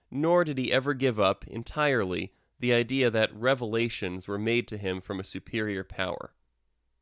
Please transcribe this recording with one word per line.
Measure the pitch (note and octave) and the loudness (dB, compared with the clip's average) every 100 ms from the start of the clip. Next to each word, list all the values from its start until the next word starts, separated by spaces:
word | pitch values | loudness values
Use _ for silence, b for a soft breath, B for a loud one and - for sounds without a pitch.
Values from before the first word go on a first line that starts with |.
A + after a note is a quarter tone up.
| - | -10
nor | C3 D#3 F3 | -2 4 4
did | E3 C3+ | 4 0
he | B2+ | 2
ever | C3 C3+ | 2 2
give | C#3 C3 A2 | 0 0 4
up, | F#2+ G2 - | 2 2 -4
entirely, | A2+ A#2 - D3 C3 F#2+ F2+ F#2 _ _ _ | -10 -8 -2 2 2 0 -2 -4 _ _ _
the | B2 | 2
idea | A#2+ A#2 C3+ B2 | 2 2 2 2
that | A2 A2 | 2 0
revelations | G#2 A#2+ C3+ A#2 A2+ A#2 - F#2+ F#2 F#2 | 0 0 0 0 0 0 -2 -6 -6 -6
were | G2+ | -2
made | A2 A#2+ A#2 | 0 0 0
to | G#2+ | -4
him | G2 F#2 | -4 -4
from | - G2 | -4 -8
a | |
superior | G2 G2 - A#2 G#2+ G2 | -8 -10 -6 -4 -2 -4
power." | F#2+ - F#2 - - _ _ _ _ _ _ _ | -6 -4 -4 -4 -10 _ _ _ _ _ _ _